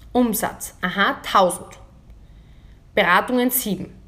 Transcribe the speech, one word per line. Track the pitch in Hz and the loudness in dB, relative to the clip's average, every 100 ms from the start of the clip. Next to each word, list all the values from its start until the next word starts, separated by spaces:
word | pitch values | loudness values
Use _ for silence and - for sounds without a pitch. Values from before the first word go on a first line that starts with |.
| - | -4
Umsatz, | 254 240 190 - - - - | 0 2 0 -4 -8 -14 -8
aha, | 185 180 214 277 - | -6 0 0 -2 0
tausend, | 214 180 175 - - - - - - - - - - - - - | 4 4 2 -10 -20 -20 -20 -20 -20 -20 -20 -20 -20 -20 -20 -6
Beratungen | - 175 185 208 247 247 | -2 2 2 2 0 0
sieben. | - 214 180 - - | -2 -4 -6 -8 -16